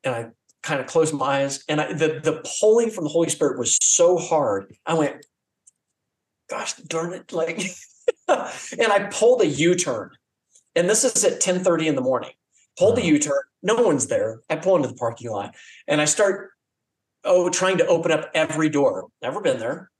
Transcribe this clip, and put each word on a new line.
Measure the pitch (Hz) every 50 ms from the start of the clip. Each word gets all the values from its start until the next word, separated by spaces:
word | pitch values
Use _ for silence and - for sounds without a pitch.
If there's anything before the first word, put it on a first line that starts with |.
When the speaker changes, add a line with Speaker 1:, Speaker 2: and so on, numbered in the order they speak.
| -
Speaker 1:
and | 135 123
I | 117 117 - _ _ _ _ _ _ -
kinda | - 156 135 127
closed | - - 165 160 143 147
my | 139 135 139 143 139
eyes, | 139 139 - - -
and | - 151 151
I, | 156 -
the, | 190 147 160 156 156 - -
the | 165 - - - - - -
pulling | - 214 214 240 233 226
from | 214 190 160
the | 147
Holy | 151 170 165 156
Spirit | - - 156 139 123 131
was | 120 - - - -
so | - - - 170 175 185
hard. | - - - 160 156 139 113 101 98 98 - - _ _
I | - 165
went, | 160 151 139 - - - _ _ _ _ _ _ _ _ - _ _ _ _ _ _ _ _ _ _ _ _ _ _ _ _
"Gosh | - - - - -
darn | - - - 160 165 165 170 180
it," | 180 - -
like, | - 165 160 165 - 220 180 190 - - - _ _
<laughs> | _ _ - - _ _
and | - 302 - - - - - - - - - 233 214
I | 202 202 196 -
pulled | - - 208 240 254 240
a | 196
U-turn. | 156 139 135 160 170 180 - - 147 123 107 92 - - _ _ _ _ _ _ _ _ _ _ _ _
And | 165 175 180
this | 214 214 -
is | 247 - - -
at | 180 - -
ten | - 185 180 180 180
thirty | 185 170 156 160
in | 160 143
the | 131
morning. | 123 131 131 120 - - - _ _ _ _ _ _ _ _
Pulled | - 175 208 -
a | 254
Speaker 2:
Wow. | 196
Speaker 1:
U-turn. | 170 151 147 147 147 139 139 - _ _ _
No | - 185 220
one's | 233 240 196 151 135 120
there. | - 117 107 104 110 110 - _ _
I | 156
pull | 156 160 185 190
into | 165 135
the | 120 113
parking | - 123 113 113 - 117 117
lot, | 107 98 98 - _ - - - - - _
and | - 147 151
I | 151
start, | 151 - - 208 196 185 - - - _ _ _ _ _ _ _ _ _ _ _ _ _ _ _
oh, | - 185 180 175 175
trying | 170 - 185 190 190 180
to | 180
open | - 170 165 165 170
up | 160 151 - - -
every | 160 156 156 - 151 156 156
door. | 139 143 139 127 - - - - _ _
Never | 113 120 147 208
been | 202 - 127 -
there. | 139 - 143 180 190 _ _